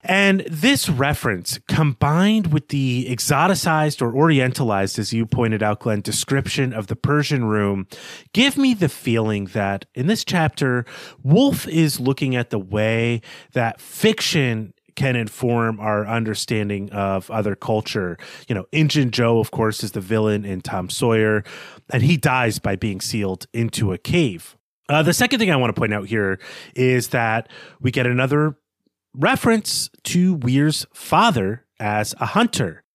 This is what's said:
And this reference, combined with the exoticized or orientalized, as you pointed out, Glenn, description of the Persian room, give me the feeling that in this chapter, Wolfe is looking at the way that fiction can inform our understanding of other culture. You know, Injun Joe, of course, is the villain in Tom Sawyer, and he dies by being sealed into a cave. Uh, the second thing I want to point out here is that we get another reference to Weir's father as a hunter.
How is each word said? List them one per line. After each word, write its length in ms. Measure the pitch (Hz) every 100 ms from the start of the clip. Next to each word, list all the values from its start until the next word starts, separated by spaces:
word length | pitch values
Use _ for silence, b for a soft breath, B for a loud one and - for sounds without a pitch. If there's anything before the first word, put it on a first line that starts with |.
| -
And 360 | 190 196 190 -
this 400 | 160 214 285 -
reference, 680 | 139 139 147 - 95 87 - -
combined 800 | - 156 123 143 156 196 220 175
with 160 | 147 -
the 400 | 143 135 123 127
exoticized 920 | 127 - 143 170 190 180 156 151 143
or 100 | 117
orientalized, 880 | 123 165 147 131 123 123 98 98 -
as 140 | 101
you 120 | 113 113
pointed 380 | 123 113 107
out, 160 | 107 104
Glenn, 220 | 120 104
description 720 | - - - 139 - - 127
of 140 | 117 98
the 100 | 107
Persian 480 | - 147 143 143 113
room, 420 | 107 101 98 92 B B B B
give 240 | - 269 277
me 160 | 269
the 160 | 226 160
feeling 560 | - - 113 110 104 98
that 320 | 110 98 98 - -
in 120 | 143
this 180 | 220 -
chapter, 580 | 180 156 - 135 123 120 B B B
Wolfe 460 | 131 170 277 254 -
is 320 | 160 156 -
looking 340 | 127 135 139 127
at 140 | 120
the 100 | 107
way 600 | 92 104 107 113 117 120 B B B
that 260 | 127 117 -
fiction 960 | - - 214 220 - 170 131 113 110 - _ -
can 200 | 135 123
inform 640 | 107 - 123 120 113 107
our 260 | 107 104 104
understanding 840 | 113 110 104 - 110 104 101 101
of 380 | 104 98 98 -
other 240 | 110 107 98
culture. 600 | - 110 - 110 90 85 B B B
You 80 | 104
know, 100 | 95
Injun 400 | 151 156 151 127
Joe, 280 | 110 117 117
of 120 | 107
course, 320 | - 110 107
is 80 | 107
the 80 | 104
villain 440 | 95 110 107 104 101
in 160 | 92
Tom 280 | - 95 90
Sawyer, 540 | - 120 113 107 107 101 B B B _
and 140 | 131
he 140 | - 165
dies 420 | 143 127 120 101
by 160 | - 95
being 260 | 113 95
sealed 460 | - 110 98 92 -
into 400 | 120 117 - 101
a 40 | 90
cave. 600 | - 175 143 85 - _ _ _ -
Uh, 120 | 147
the 120 | 160
second 260 | 175 247 262
thing 120 | 208
I 40 | 143
want 180 | 123
to 60 | -
point 140 | 117
out 140 | 104 98
here 320 | 110 98 92 B B B -
is 340 | 127 127 117
that 400 | 131 117 113 113 B B B
we 120 | 127
get 140 | 131 123
another 520 | 123 131 147 151 147 _ _ _ _ _
reference 760 | - 170 262 233 226 - - - _
to 320 | - 175 185 170
Weir's 500 | 123 135 151 147 -
father 720 | - - 156 226 139 95 113 _ _
as 340 | 107 107 107 -
a 80 | 113
hunter. 560 | 202 233 - 98 80 _